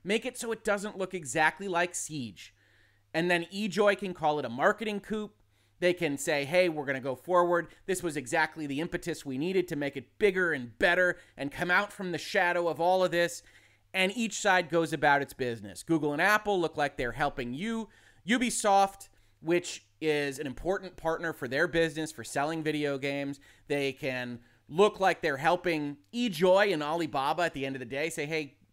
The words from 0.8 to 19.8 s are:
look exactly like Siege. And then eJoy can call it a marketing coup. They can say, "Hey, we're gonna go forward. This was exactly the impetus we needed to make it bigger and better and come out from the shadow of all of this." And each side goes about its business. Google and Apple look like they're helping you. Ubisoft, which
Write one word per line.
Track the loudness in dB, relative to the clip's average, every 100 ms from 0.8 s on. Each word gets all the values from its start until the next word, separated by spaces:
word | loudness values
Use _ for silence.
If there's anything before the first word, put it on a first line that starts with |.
| -2 -6
look | -6
exactly | -6 -6 2 2 2 -2
like | -2 -2
Siege. | -4 -8 -8 -10 -12 -20 _ _ _ _ _ _
And | -2 0
then | 0 -2
eJoy | -6 -4 2 2 2
can | -4
call | -2 0 0
it |
a | -2
marketing | 0 2 2 -2 -6
coup. | -6 -8 -8 -14 _ _ _ _
They | 0
can | 2 0 -2
say, | 0 0
"Hey, | 2 4 4
we're | 2
gonna | -4 -4
go | -4 -4
forward. | 4 6 6 4 0 -8 -6
This | -4
was | -4 -4
exactly | -2 0 0 -2 -6
the | -4
impetus | -4 -4 -6 -8
we | -6 -4
needed | -2 0 -2
to | -4
make | -4 -6
it | -12 0
bigger | 2 2 0
and | -2 -8 0
better | 2 4 2 0 -10 -8
and | -8
come | -4 0
out | 2 0
from | -4 -6
the | -6
shadow | -2 2 2 2 0
of | 2
all | 2 4
of | 4
this." | 2 0 -2 -14 -20 _ _ _
And | -2 0 0
each | -4 0
side | 4 4 4
goes | 0 0
about | 2 4 4
its | 2
business. | -4 -4 -4 -8 -12
Google | 0 0 2
and | 2
Apple | 4 4 2 0
look | 0 0
like | -2 -2
they're | -6
helping | -2 -2 -2 -6
you. | -6 -4 -6 -8 _ _ _ -2
Ubisoft, | 0 0 0 4 4 4 0 -20 _ _ _
which | 0 0 0 -8